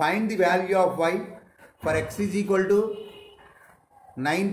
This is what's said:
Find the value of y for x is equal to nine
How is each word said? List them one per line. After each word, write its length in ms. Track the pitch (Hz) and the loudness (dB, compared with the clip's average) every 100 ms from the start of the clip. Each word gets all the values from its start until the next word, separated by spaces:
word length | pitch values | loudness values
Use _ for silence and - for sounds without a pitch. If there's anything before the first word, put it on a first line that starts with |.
Find 240 | 151 196 220 | -2 0 -2
the 40 | 208 175 | 2 2
value 280 | 185 185 190 | 2 2 2
of 80 | 180 143 165 | 2 2 0
y 40 | 185 - - - _ - _ | 0 -6 -14 -20 _ -20 _
for 100 | 160 156 156 | -2 -2 -4
x 120 | - | -4
is 100 | 202 190 | -2 -2
equal 240 | 202 190 190 | 0 2 4
to 80 | 202 220 - - - - - - - - _ _ _ - - 139 | 2 2 -4 -12 -18 -20 -20 -20 -20 -20 _ _ _ -20 -6 -2
nine 220 | 170 196 | 0 -2